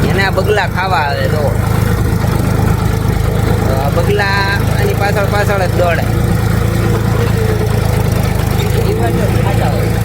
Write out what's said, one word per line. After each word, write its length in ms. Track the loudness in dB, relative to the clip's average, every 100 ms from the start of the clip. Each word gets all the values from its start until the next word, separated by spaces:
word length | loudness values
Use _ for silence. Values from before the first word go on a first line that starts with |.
એને 180 | 0 0
આ 120 | 0 0
બગલા 320 | 0 0 0
ખાવા 360 | -2 -2 0 0
આવે. 180 | -2 0
જો 140 | 0 0 0 0 0 0 0 0 0 0 0 0 0 2 0 0 0 0 0 0 0 0 0
તો 120 | 0 0
આ 140 | 0
બગલા 480 | 0 0 0 0 0 0 0 0
આની 260 | 0 0 0
પાછળ 300 | 0 0 0
પાછળ 320 | 0 0 0
જ 100 | 0 2
દોડે. 280 | 0 0 0 0 0 0 0 0 0 0 0 0 0 0 0 0 0 0 0 0 0 0 0 0 0 0 0 0 0 0
જીવાત 320 | 0 0 0
જ 60 | 0 0 0
ખાતા 320 | 2 2 0
હોય. 280 | 0 0 -2